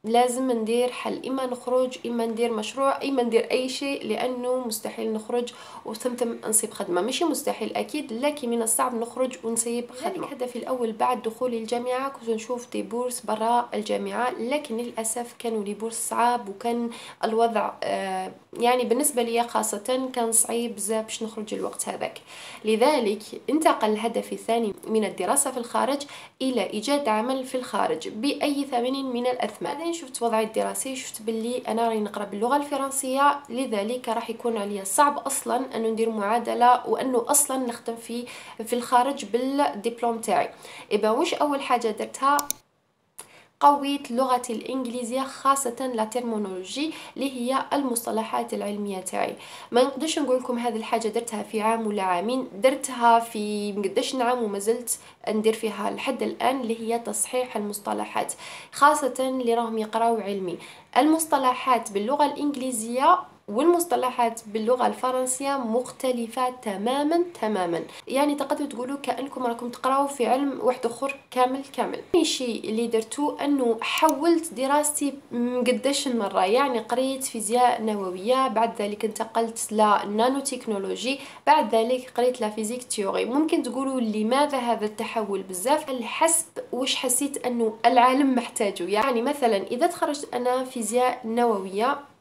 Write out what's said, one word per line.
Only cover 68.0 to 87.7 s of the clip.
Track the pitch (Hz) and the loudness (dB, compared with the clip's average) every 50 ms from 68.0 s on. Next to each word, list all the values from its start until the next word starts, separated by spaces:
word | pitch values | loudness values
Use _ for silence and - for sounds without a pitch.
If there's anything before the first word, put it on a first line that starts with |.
| - | -10
يعني | - - - - 294 - | -2 2 2 2 2 2
تقدروا | - 269 - 302 294 294 | -2 0 -2 -2 -2 -2
تقولوا | - - 220 247 254 285 | -6 -6 -8 -6 -6 -6
كأنكم | 277 - 262 - - 269 277 - 254 254 | -6 -4 -4 -4 -4 -4 -8 -6 -4 -2
راكم | 233 233 233 240 240 | -2 -2 -2 -6 -10
تقراوا | 233 - - 254 269 277 285 | -10 -2 0 2 4 4 2
في | 277 285 - 240 | 0 0 0 2
علم | 220 240 269 285 277 254 - - | 2 2 2 2 -2 -2 2 0
واحد | 247 254 - - | 0 0 2 -2
آخر | 233 240 - 269 277 - - - _ | -4 -2 -2 -4 -6 -6 -8 -14 _
كامل، | - 254 254 254 262 277 269 - - | 2 2 2 2 2 -4 -6 -8 -4
كامل. | - 214 180 - - - - - | -4 -4 -4 -4 -8 -4 2 4
ثاني | 349 311 | 4 4
شيء | - - - 262 240 220 - - - | 4 0 -2 -2 -2 -4 -4 -4 -2
اللي | 214 220 233 | 0 0 0
درتو | 233 226 220 220 - - - 294 294 294 | 2 2 0 0 -2 -4 -2 -2 -2 -2
أنه | - 269 285 285 269 247 240 226 226 | -2 0 2 2 4 4 2 2 0
حولت | - - - - 311 311 285 262 302 339 339 320 320 - 208 | -2 -4 0 4 4 4 4 4 4 4 4 4 2 -4 -4
دراستي | 220 262 269 285 294 302 294 - - 294 277 269 - - - | -2 0 4 4 4 4 2 0 0 -2 -2 -4 -6 -12 -6
مقداش | 233 240 240 247 247 247 240 247 247 208 - 269 277 277 - | -2 -2 0 0 0 2 2 2 2 2 2 0 0 2 0
مرة، | 269 240 226 202 196 190 190 185 | 0 0 0 0 2 2 2 4
يعني | 190 220 254 285 269 247 220 | 4 4 4 4 2 0 -2
قريت | 220 - 240 247 262 262 269 262 262 | -2 0 0 0 2 0 0 -2 -4
فيزياء | - - 226 208 208 233 247 247 240 - - | -6 -4 -4 -2 2 4 6 6 6 6 4
نووية، | 220 220 214 202 190 185 180 185 185 226 254 262 269 | 0 -2 -2 0 -2 -4 -6 -4 0 2 4 4 4
بعد | 254 214 220 233 226 226 - | 2 4 2 2 2 2 -2
ذلك | 208 202 208 208 - | -4 -4 -2 -2 -4
انتقلت | 214 208 - 220 - - 226 226 226 226 - - - | -4 -2 -4 -6 -2 0 0 0 0 -2 -6 -6 -2
لنانو | 214 214 214 208 202 - - 202 208 214 226 254 269 277 | 2 4 6 6 6 4 2 -2 0 2 2 2 2 0
تكنولوجي، | 269 - 254 247 - 233 214 196 190 190 185 185 202 254 277 269 - - - - _ | -2 -4 -6 -6 -4 -4 -4 -2 -2 -4 -4 -4 -2 -2 -2 -4 -6 -16 -18 -2 _
بعد | - 294 311 285 208 233 | 6 6 6 6 4 2
ذلك | 226 226 240 254 247 254 - - | 2 4 2 0 -2 -2 -6 0
قريت | - 240 254 247 247 | 2 2 2 2 0
لا | 220 208 | -4 -4
فيزيك | 214 226 220 208 247 247 - | -2 -4 -4 -4 -4 -6 -6
تيوري. | - - - 196 190 190 185 190 | -8 -4 -2 -2 -2 0 0 -2
ممكن | 214 247 294 320 320 359 - 240 | 0 2 2 2 4 2 2 0
تقولوا | 247 220 262 269 269 262 262 | -2 -4 -2 -2 -2 0 0
لماذا | 233 220 208 214 214 220 254 269 294 294 269 | 0 0 0 0 2 2 4 4 4 2 2
هذا | 262 240 240 233 208 214 | -2 0 0 0 0 0
التحول | 214 214 - 226 - - 233 214 196 196 190 | -6 -4 -6 -8 -4 -2 -4 -2 -2 -4 -6
بزاف؟ | 190 190 185 180 185 254 294 302 - - | -6 -6 -8 -4 2 2 2 2 2 -4
الحسب | 262 247 220 - - - 311 - - - - - _ - - - | -6 -6 -4 -6 0 2 4 4 4 2 0 -4 _ -12 -8 -6
واش | - 240 269 - - | -4 -2 0 0 0
حسيت | - - 254 247 - 285 269 269 - - | 0 0 0 0 0 0 -2 -4 -4 -4
أنه | 247 247 233 226 220 | -2 0 2 0 0